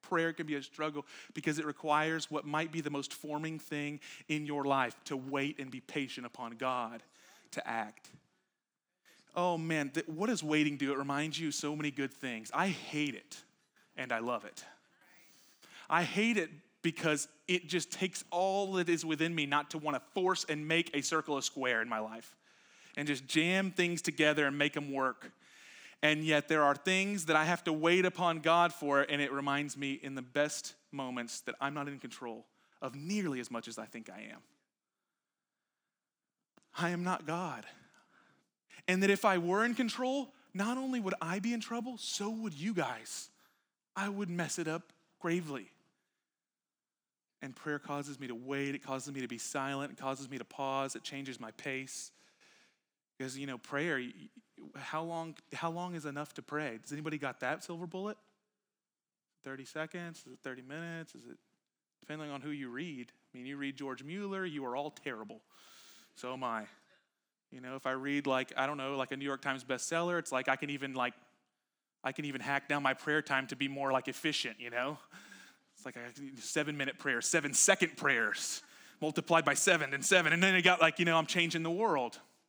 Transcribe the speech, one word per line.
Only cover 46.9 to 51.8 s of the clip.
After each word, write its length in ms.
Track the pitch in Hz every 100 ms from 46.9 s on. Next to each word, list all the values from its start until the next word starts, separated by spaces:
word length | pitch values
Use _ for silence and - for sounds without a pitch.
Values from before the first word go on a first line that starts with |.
| _ _ _ _ _
And 120 | 135
prayer 240 | 127 156 147
causes 400 | - 143 143 135
me 80 | 135
to 60 |
wait. 400 | 117 127 139 139
It 80 | 143
causes 300 | - 135 143
me 80 | 135
to 80 | 127
be 100 | 120
silent. 540 | - 143 135 139 143
It 60 | -
causes 300 | 135 135 135
me 100 | 131
to 60 |
pause. 520 | 117 - 135 135 135 120
It 80 |
changes 340 | - 139 135 120
my 120 | 110
pace. 580 | - 143 131